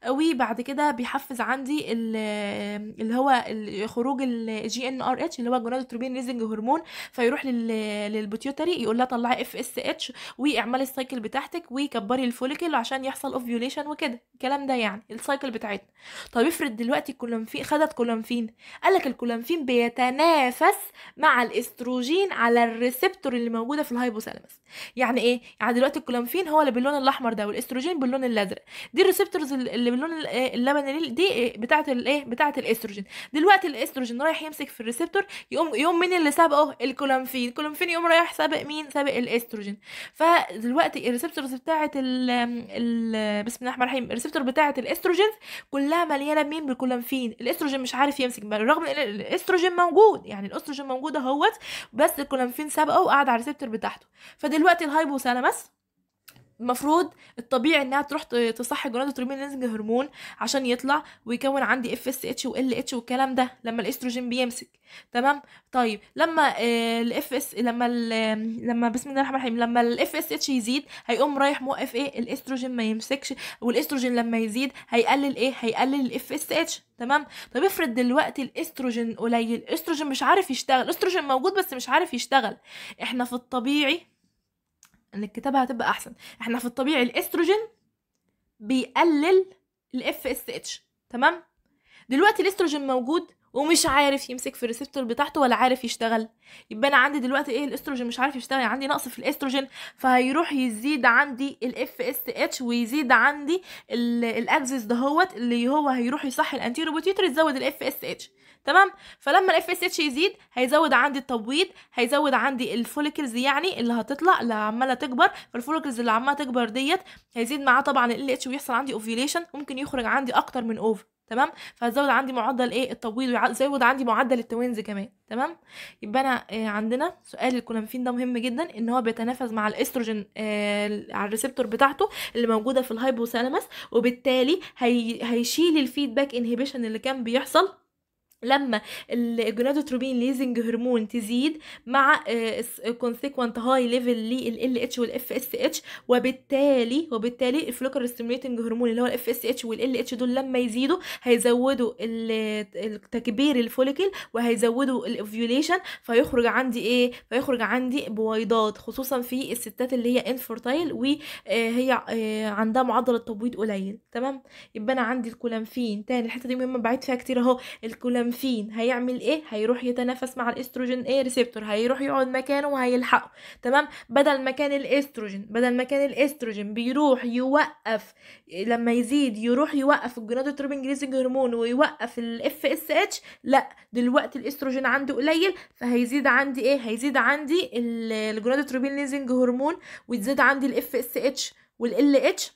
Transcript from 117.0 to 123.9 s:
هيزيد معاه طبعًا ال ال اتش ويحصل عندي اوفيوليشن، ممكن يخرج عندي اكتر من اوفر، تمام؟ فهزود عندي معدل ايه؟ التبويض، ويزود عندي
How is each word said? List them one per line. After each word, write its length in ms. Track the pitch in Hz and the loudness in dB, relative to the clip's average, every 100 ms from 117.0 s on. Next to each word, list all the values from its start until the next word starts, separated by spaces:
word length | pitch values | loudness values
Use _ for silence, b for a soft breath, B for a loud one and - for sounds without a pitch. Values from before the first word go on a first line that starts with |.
| - B _ | -2 B _
هيزيد 280 | - 233 294 | -6 -4 0
معاه 200 | 277 254 | 4 4
طبعًا 300 | 269 262 240 | 4 2 2
ال 100 | 233 | 0
ال 100 | 277 | -2
اتش 160 | 254 262 | -2 -2
ويحصل 260 | 269 - | -6 -2
عندي 200 | 240 269 | -2 -2
اوفيوليشن، 520 | 220 220 226 269 339 339 | -6 -4 -2 0 -2 -6
ممكن 240 | 277 294 262 | -12 -10 -8
يخرج 280 | 285 269 226 | -6 -4 0
عندي 260 | 233 269 | 0 2
اكتر 320 | - - 262 | 0 0 -4
من 140 | 226 220 | -4 -2
اوفر، 280 | 220 208 - _ _ | 0 -2 -6 _ _
تمام؟ 220 | 226 285 - B B | 0 0 0 B B
فهزود 340 | 240 233 285 | -2 0 4
عندي 240 | 240 269 | 2 2
معدل 380 | 254 220 254 247 | -2 -2 0 0
ايه؟ 200 | 220 262 | 0 -4
التبويض، 380 | 240 233 214 262 | -4 -6 -4 0
ويزود 540 | 247 233 233 269 277 | 2 2 2 0 4
عندي 220 | 240 | 2